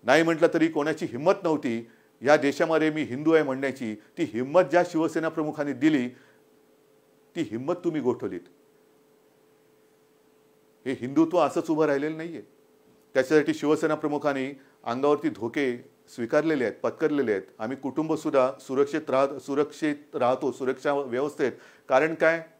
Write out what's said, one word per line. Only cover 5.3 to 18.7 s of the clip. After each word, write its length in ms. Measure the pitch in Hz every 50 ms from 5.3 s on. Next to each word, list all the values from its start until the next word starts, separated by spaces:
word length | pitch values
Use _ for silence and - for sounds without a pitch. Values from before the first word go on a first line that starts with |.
| 156 - 156 151 151 151 147 143 135
दिली, 360 | 120 131 160 156 139 123 123 123 - - _ _ _ _ _ _ _ _ _ _ _ _ _ _ _ _ _ _ _ _ _ _
ती 60 | 175 151
हिंमत 320 | 107 104 117 131 147 175
तुम्ही 260 | 175 - 170 156 151
गोठवलीत. 400 | 123 123 120 117 - 101 90 87 - - _ _ _ _ _ _ _ _ _ _ _ _ _ _ _ _ _ _ _ _ _ _ _ _ _ _ _ _ _ _ _ _ _ _ _ _ _ _ _ _ _ _ _ _ _ _ _
हे 60 | 131 135 120
हिंदुत्व 380 | 113 127 139 151 165 165 165 180
असंच 320 | 156 139 - 180 160 165
उभं 160 | 165 151 156
राहिलेलं 300 | 151 143 139 143 156 160
नाहीये. 260 | 156 160 175 165 123 101 _ _ _ _ _ _ _ _ _ _ _ _ _ _
त्याच्यासाठी 400 | 135 131 127 156 151 147 160 151
शिवसेना 400 | 151 - 147 156 151 170 156 156
प्रमुखांनी 680 | 151 156 151 147 147 147 151 139 135 131 135 143 135 - _ _ _ -
अंगावरती 440 | 113 117 127 135 147 147 143 151 156
धोके 640 | - - 117 120 120 147 143 131 120 123 123 - _ _ _ _ -
स्वीकारलेले 500 | - 120 113 - 151 151 165 160 139 123
आहेत, 100 | 107 98
पत्करलेले 580 | - - 120 110 - 160 151 147 143 131 113 104
आहेत. 100 | 95 95 - - _
आम्ही 180 | 110 113 135
कुटुंबसुद्धा 760 | 139 - 139 123 156 156 160 160 156 156 156 135 135 127 127 135 -
सुरक्षित 500 | - -